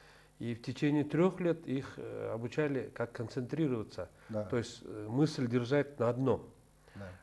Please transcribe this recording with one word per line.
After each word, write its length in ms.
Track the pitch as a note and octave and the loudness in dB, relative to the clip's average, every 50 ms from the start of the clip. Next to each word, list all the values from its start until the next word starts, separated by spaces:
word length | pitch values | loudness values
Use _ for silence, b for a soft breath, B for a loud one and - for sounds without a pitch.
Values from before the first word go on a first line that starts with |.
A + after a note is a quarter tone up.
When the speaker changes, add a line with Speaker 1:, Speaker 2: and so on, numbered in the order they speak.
| b b b b b b _ - | b b b b b b _ -6
Speaker 1:
И 120 | - A#2 A#2+ | -4 -4 -4
в 60 | A#2 | -4
течение 420 | - - A#2+ - - D3 D3 D3+ C#3 | -4 -6 -2 0 2 4 4 4 2
трёх 360 | D3 - D3+ F3 F#3+ F3+ F#3 | 2 4 4 4 4 4 2
лет 240 | F#3 E3+ D#3+ D#3+ - | 2 0 0 0 -2
их, 300 | - B2+ C#3 C3 - - | -2 -2 -2 -2 -6 -8
э, 360 | - - A2+ A2 G#2+ G#2+ G#2+ G#2+ | -10 -10 -8 -6 -4 -4 -2 -2
обучали, 560 | A2+ A#2 A#2+ - - D3+ D3 C#3 B2+ A2 - | -2 -4 -2 0 0 0 2 2 0 -2 -4
как 200 | - - A#2 A2+ | -4 -4 -4 -4
концентрироваться, 960 | - - A#2+ A2 - C#3 B2 A2+ - C#3+ E3 C#3+ B2+ A2+ G#2 - - - F2+ - b b b - | -4 -6 -6 -4 -4 -4 -4 -2 0 2 2 2 2 0 -2 -4 -6 -8 -8 -8 b b b -6
Speaker 2:
Да. 160 | A2+ G#2+ G#2 | -4 -4 -2
Speaker 1:
то 100 | F#2+ B2+ | 0 0
есть, 240 | A#2+ A2 - - - | -2 -2 -2 -6 -12
э, 240 | - - - G#2+ G#2+ G#2+ | -12 -10 -8 -8 -6 0
мысль 380 | A2+ C3 D#3 D3+ D3+ - C3 | 4 4 4 4 4 2 0
держать 500 | A#2 A#2 B2+ A#2+ A#2 C#3 C#3+ C#3 C#3 - - | 2 2 2 2 4 4 2 2 2 0 2
на 80 | A#2+ A#2 | 2 2
одном. 420 | A#2+ B2 C3+ C3 G#2+ - - - - - - - _ B B B B | 2 4 4 4 4 2 0 -6 -18 -20 -20 -20 _ B B B B
Speaker 2:
Да. 100 | G2+ G2+ F#2 F2+ B | -12 -12 -12 -14 B